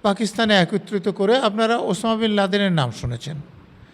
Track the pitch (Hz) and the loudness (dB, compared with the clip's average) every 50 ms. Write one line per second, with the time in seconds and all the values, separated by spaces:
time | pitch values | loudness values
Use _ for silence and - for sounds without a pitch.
0 | - 208 196 - 226 196 - - 226 214 208 190 175 165 220 190 - - 214 196 | 2 0 0 0 -2 -4 0 0 2 4 4 4 4 2 0 -4 -4 -4 -6 -2
1 | 170 208 180 - 196 196 233 262 269 214 202 220 226 220 233 247 269 - 190 - | -2 -2 -2 0 2 2 2 2 2 0 0 0 0 2 0 0 0 -2 -4 -2
2 | - 226 226 220 226 220 208 202 196 190 196 202 202 190 175 156 131 120 110 - | 0 -2 0 0 0 0 2 2 2 2 2 0 2 2 2 0 0 -2 -4 -6
3 | - 127 123 113 - 143 156 143 147 - - - - - - - - - | -6 -6 -6 -6 -8 -10 -10 -10 -12 -16 -20 -20 -20 -20 -20 -20 -20 -20